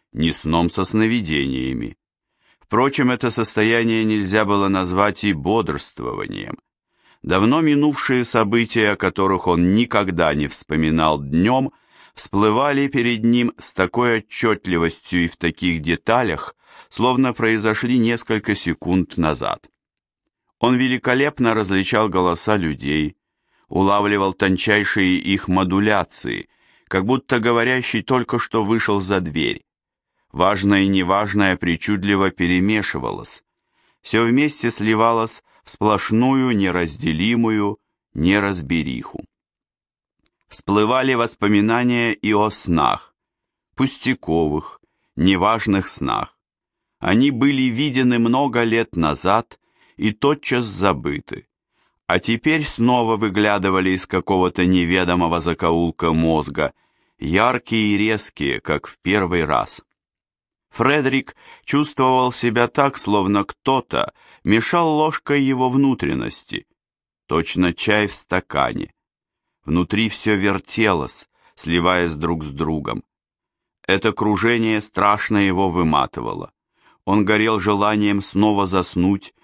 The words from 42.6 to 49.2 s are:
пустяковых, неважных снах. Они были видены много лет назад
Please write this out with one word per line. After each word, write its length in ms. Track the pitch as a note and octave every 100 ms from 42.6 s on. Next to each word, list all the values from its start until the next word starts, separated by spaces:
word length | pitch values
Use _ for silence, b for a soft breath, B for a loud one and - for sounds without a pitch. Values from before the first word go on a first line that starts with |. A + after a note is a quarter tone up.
| - E2 C2+ - - _ _ _ _ _ _ -
пустяковых, 1040 | C3+ - C3 B2+ - D#2+ D#2 D2+ - - _ _ _ -
неважных 720 | F2 F#2+ G2+ A2+ A2 G2 -
снах. 500 | - C2+ G#1 - _ _ _ _ _ _ -
Они 320 | - G#2+ C#3
были 320 | B2 C#3 C3+
видены 560 | C3 A2+ D3 B2+ B2 A#2+
много 440 | A#2 B2+ C#3 A#2+
лет 320 | A#2 A2+ A2+ F2+
назад 640 | D#2 C#2+